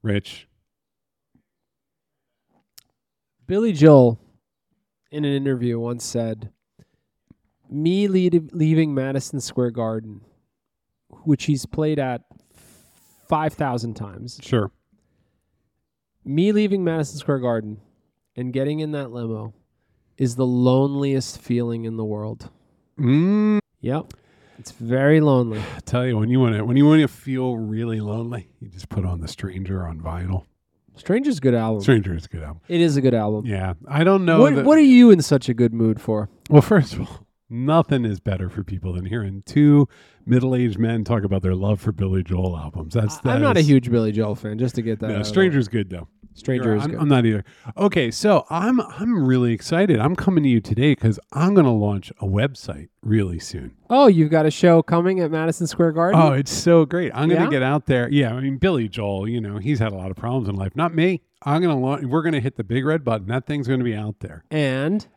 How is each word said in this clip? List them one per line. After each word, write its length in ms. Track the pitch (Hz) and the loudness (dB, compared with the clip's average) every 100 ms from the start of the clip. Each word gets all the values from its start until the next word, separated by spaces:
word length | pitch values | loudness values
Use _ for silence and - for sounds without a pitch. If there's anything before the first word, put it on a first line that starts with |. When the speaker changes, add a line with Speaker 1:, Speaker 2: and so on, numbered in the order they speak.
Speaker 1:
Rich. 440 | 110 101 - - _ _ _ _ _ _ _ _ _ _ _ _ _ _ _ _ _ _ _ _ _ _ _ - _ _ _ _ _ _ - | -2 -4 -4 -20 _ _ _ _ _ _ _ _ _ _ _ _ _ _ _ _ _ _ _ _ _ _ _ -20 _ _ _ _ _ _ -4
Speaker 2:
Billy 260 | 190 226 | -2 0
Joel, 460 | 165 156 143 123 113 _ _ _ _ _ _ _ _ _ | 6 8 10 6 2 _ _ _ _ _ _ _ _ _
in 140 | 151 147 | -6 -4
an 80 | |
interview, 460 | 139 139 131 120 117 | -2 -2 -2 -2 -4
once 260 | 117 120 - | -6 -8 -6
said, 460 | 120 113 110 107 _ _ _ _ _ _ _ _ _ _ _ _ | -6 -6 -8 -12 _ _ _ _ _ _ _ _ _ _ _ _
"Me 380 | 139 160 190 202 | -4 -2 0 2
lead-, 460 | 185 180 170 156 | 2 2 0 -2
leaving 400 | 175 156 160 156 | -2 2 2 2
Madison 480 | 139 135 139 - 147 | -2 -4 -4 -6 -10
Square 300 | - - 123 | -6 -4 -4
Garden," 500 | 120 113 110 110 101 _ _ _ _ _ _ _ _ _ - | -2 -6 -6 -10 -20 _ _ _ _ _ _ _ _ _ -12
which 220 | 160 143 - | -2 -2 0
he's 200 | 143 - | -4 -4
played 340 | - 156 151 | -4 -4 -2
at 220 | 131 120 _ _ _ _ _ _ _ _ _ _ _ | -4 -6 _ _ _ _ _ _ _ _ _ _ _
five 260 | 156 156 | -2 -2
thousand 420 | - 147 123 117 110 | -4 -4 -4 -6 -10
times. 440 | 104 98 117 - | -14 -14 -18 -18
Speaker 1:
Sure. 300 | - 120 104 _ _ _ _ _ _ _ _ _ _ _ _ _ _ _ | -4 -2 -2 _ _ _ _ _ _ _ _ _ _ _ _ _ _ _
Speaker 2:
"Me 280 | - 147 196 | -8 -2 0
leaving 320 | 208 214 196 | 2 0 0
Madison 340 | 175 165 147 147 | -2 -2 -4 -6
Square 220 | - 139 | -4 -2
Garden 420 | 123 117 107 107 _ _ _ _ _ - | -2 -4 -6 -14 _ _ _ _ _ -10
and 180 | 127 | -6
getting 260 | 127 135 151 | -4 -4 -4
in 120 | 156 | -6
that 200 | 147 135 | -8 -10
limo 420 | 120 117 110 110 - _ _ _ _ _ _ | -10 -8 -8 -10 -16 _ _ _ _ _ _
is 180 | 131 120 | -4 0
the 100 | 127 | 0
loneliest 960 | 123 123 131 139 139 139 135 127 - | 2 2 2 2 -2 -2 -2 -4 -14
feeling 440 | - 120 117 117 113 | -4 -4 -4 -6 -8
in 120 | 113 | -8
the 80 | 107 | -6
world." 440 | 104 107 110 - _ _ _ _ - | -6 -8 -12 -18 _ _ _ _ -4
Speaker 1:
Mm. 600 | 131 143 180 208 214 208 - _ | 0 2 2 2 2 0 -4 _
Speaker 2:
Yep. 320 | 127 143 - - _ _ _ _ | -6 -6 -8 -20 _ _ _ _
It's 120 | 110 | -20
very 480 | - 117 127 139 156 | -14 -4 0 4 4
lonely. 400 | 151 131 120 107 | 6 4 2 -4
Speaker 1:
<sighs> 160 | - - | -8 -12
I 40 | |
tell 240 | - 123 127 | -6 -4 -2
you, 120 | 113 | -2
when 120 | 107 | 0
you 100 | 127 | 2
wanna, 240 | 123 107 | 2 2
when 140 | 107 127 | 0 4
you 80 | 147 | 6
wanna 200 | 156 143 | 6 2
feel 480 | - 135 131 127 120 | -2 -8 -4 -4 -4
really 420 | 107 110 117 110 | -6 -6 -6 -6
lonely, 500 | 104 107 117 117 90 _ | -6 -8 -8 -10 -14 _
you 80 | 113 | -20
just 180 | 87 - | -20 -10
put 160 | 107 | -6
on 160 | 90 87 | -6 -6
The 80 | 78 | -10
Stranger 580 | - 98 92 92 95 85 | -10 -10 -10 -8 -8 -8
on 140 | 80 | -10
vinyl. 460 | 85 85 92 92 - _ _ _ _ - | -10 -8 -6 -6 -8 _ _ _ _ -20
Speaker 2:
Stranger's 440 | - 208 285 196 | -2 -2 0 -2
a 20 | |
good 140 | 131 120 | 0 0
album. 260 | 113 110 | 0 -2
Speaker 1:
Stranger 320 | 101 117 95 | 2 0 0
is 120 | 82 - | -8 -10
a 20 | |
good 160 | 82 | -14
album. 180 | 76 80 _ | -14 -16 _
Speaker 2:
It 120 | 175 | 0
is 160 | 170 139 | 2 2
a 40 | |
good 140 | 131 117 | 2 0
album. 320 | 107 107 107 | -2 -4 -4
Speaker 1:
Yeah. 260 | 101 92 87 - | -4 -4 -8 -6
I 160 | 143 | 0
don't 220 | 170 196 180 | 4 4 4
know 160 | 170 | 6
Speaker 2:
What, 120 | 269 277 | 6 4
Speaker 1:
that 80 | 269 | 4
Speaker 2:
what 120 | 311 | 6
are 40 | |
you 280 | 285 247 240 | 8 10 10
in 140 | 185 | 8
such 260 | 147 139 - | 6 0 0
a 40 | 117 | 2
good 180 | 120 | 2
mood 260 | 113 113 110 | 2 0 0
for? 300 | - 107 104 _ - | -2 -4 -4 _ 4
Speaker 1:
Well, 100 | 147 | 6
first 320 | - 208 123 | 6 4 2
of 60 | - | -4
all, 240 | - - _ _ _ | -10 -14 _ _ _
nothing 560 | 117 131 160 151 139 113 | -6 0 2 2 0 -2
is 140 | 98 | -4
better 280 | - 95 90 | -4 -4 -6
for 160 | 92 | -8
people 300 | 87 92 92 | -10 -8 -8
than 140 | 90 90 | -8 -6
hearing 340 | 113 98 98 | -6 -8 -10
two 460 | - 147 147 147 139 _ _ _ - | -4 2 6 6 4 _ _ _ 0
middle-aged 500 | 123 131 127 123 98 | 2 2 0 -2 0
men 260 | 113 117 | -2 -2
talk 200 | 104 117 | -2 -2
about 180 | 98 95 | 0 -2
their 140 | 92 92 | -2 -2
love 260 | 98 104 | 0 -2
for 100 | 110 | -2
Billy 300 | 82 95 95 | -4 -2 -2
Joel 340 | 87 90 92 85 | -2 -2 -4 -4
albums. 380 | 76 82 80 | -10 -12 -6
That's, 220 | 107 107 - - | -4 -4 -4 -2
Speaker 2:
I, 80 | |
I'm 80 | 262 | 0
Speaker 1:
that 0 | |
Speaker 2:
not 160 | 294 196 | 2 2
a 40 | |
Speaker 1:
is 60 | 151 | 4
Speaker 2:
huge 220 | 135 120 | 4 4
Billy 220 | 120 110 | 0 0
Joel 240 | 104 107 104 | -2 -4 -4
fan, 240 | 107 107 | -8 -4
just 160 | 127 123 | -4 -4
to 80 | |
get 160 | 113 110 | -6 -6
that 80 | 107 | -4
Speaker 1:
No, 60 | 104 | -4
Speaker 2:
out 60 | |
of 20 | 104 | -2
the 40 | |
Speaker 1:
Stranger's 380 | - 190 139 110 | 2 2 2 0
Speaker 2:
way. 40 | |
Speaker 1:
good, 180 | 117 95 | -2 -4
though. 180 | 90 80 _ - - | -8 -14 _ -20 -14
Speaker 2:
Stranger 340 | - 127 120 | -6 -2 0
Speaker 1:
You're, 60 | 107 | 0
Speaker 2:
is 60 | 147 | -2
Speaker 1:
I'm, 40 | |
Speaker 2:
good. 80 | 151 | -2
Speaker 1:
I'm 80 | 147 | 2
not 180 | 135 117 | 2 2
either. 160 | 107 95 _ - - | 0 -6 _ -18 -2
Okay, 320 | 202 196 120 | 0 2 -2
so 340 | - 208 180 - | -2 2 2 0
I'm, 320 | 165 202 254 | -4 0 0
I'm 420 | - - 214 226 | -2 -6 -2 0
really 300 | 131 127 120 | 2 2 2
excited. 460 | 117 - 165 196 127 | -2 -2 0 2 2
I'm 160 | 131 180 | 2 0
coming 280 | - 180 143 | 0 2 4
to 40 | |
you 120 | 120 | 2
today 340 | - 104 143 139 | 0 0 2 2
'cause 240 | 113 101 _ | 0 -2 _
I'm 220 | - 175 | -2 2
gonna 180 | 202 143 113 | 4 4 2
launch 360 | 104 101 - - | 0 -4 -8 -10
a 60 | 98 | -4
website 600 | 98 135 131 - 73 80 _ | -2 -2 -6 -14 -14 -16 _
really 340 | 110 110 98 87 | -2 0 0 -6
soon. 380 | - 90 62 _ _ | -10 -14 -14 _ _
Speaker 2:
Oh, 200 | 254 277 | 6 6
you've 240 | 175 151 | 6 4
got 160 | 160 156 | 4 2
a 20 | |
show 320 | - 175 165 | 2 4 4
coming 380 | - 170 180 190 | 4 0 0 0
at 100 | 165 | -2
Madison 380 | 160 160 156 165 | -2 -4 -4 -6
Square 240 | - 170 | 0 0
Garden? 280 | 156 170 165 | 2 2 4
Speaker 1:
Oh, 120 | 156 | 4
it's 200 | 135 139 | 2 -4
so 340 | - 170 170 151 | -4 4 4 4
great. 260 | 170 160 | -2 -4
I'm 160 | - 151 | -2 0
gonna 140 | 170 | 0
Speaker 2:
Yeah? 60 | 165 | 0
Speaker 1:
get 100 | 143 | 0
out 240 | 127 147 - | 0 -2 0
there. 240 | 131 120 | -2 2
Yeah, 240 | 143 123 | 0 0
I 80 | 120 | -2
mean, 160 | 135 135 | -6 -2
Billy 320 | 185 156 110 | -2 0 -4
Joel, 380 | 104 104 98 104 | -6 -6 -4 -4
you 100 | 120 | -6
know, 180 | 107 104 | -6 -8
he's 180 | 107 139 | -4 -2
had 140 | 110 | -2
a 40 | 98 | -4
lot 140 | 92 | -10
of 80 | 92 | -8
problems 320 | 117 131 107 | -6 -4 -4
in 60 | 98 | -6
life. 200 | 95 139 | -6 -4
Not 200 | 170 165 | -4 0
me. 260 | 175 180 _ _ | 0 -2 _ _
I'm 180 | - 151 | -4 0
gonna 180 | 180 143 | 0 0
launch, 260 | 131 143 139 | -2 -4 -2
we're 180 | 151 | -2
gonna 160 | 160 151 | 0 -2
hit 160 | 120 - | -4 -6
the 80 | |
big 200 | 101 117 | -4 -2
red 200 | 135 160 | -2 -2
button. 240 | 127 110 95 | -2 -4 -4
That 180 | 123 - | -6 -6
thing's 220 | 147 123 | -6 -2
gonna 160 | 131 | -2
be 100 | 120 107 | -2 -4
out 260 | 107 98 | -8 -10
there. 220 | - 82 _ | -14 -16 _
Speaker 2:
And? 560 | 156 143 131 147 208 - | -4 -2 -2 -2 -4 -6